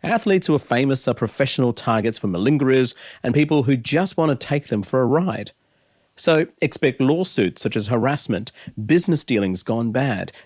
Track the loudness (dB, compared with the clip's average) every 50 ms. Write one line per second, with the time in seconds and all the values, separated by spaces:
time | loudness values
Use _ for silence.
0 | -2 0 -2 0 2 2 2 2 2 2 0 0 2 0 0 0 2 2 0 0
1 | 0 -2 -2 -2 -2 -4 0 -2 -2 0 2 0 0 0 0 -2 -2 0 0 0
2 | 0 -2 -4 -2 -4 -4 -2 0 2 2 2 2 2 4 4 4 2 0 -2 -8
3 | -14 -20 -20 -8 -4 -2 2 2 2 2 2 0 2 2 0 0 0 -2 0 0
4 | 0 0 0 0 0 0 0 -2 -2 -4 -4 -4 -2 -2 -4 -4 -4 -2 0 0
5 | 2 2 2 2 0 0 -4 -6 -10 -12 -16 _ _ _ _ _ _ _ _ _
6 | _ _ _ -2 2 2 4 2 2 -2 _ _ -4 -2 -2 0 0 0 0 2
7 | 2 2 2 2 0 -2 0 2 0 0 0 -2 -4 -2 -2 -2 -2 0 0 0
8 | 0 0 0 -2 -2 -2 -2 -4 -4 -8 _ -18 -20 -16 -10 -10 0 2 2 2
9 | 4 2 0 0 0 0 0 0 2 0 -2 -2 -2 -2 -2 -2 -2 -2 -2 -2
10 | -2 0 -2 -4 -6 -10 -12 -20 -20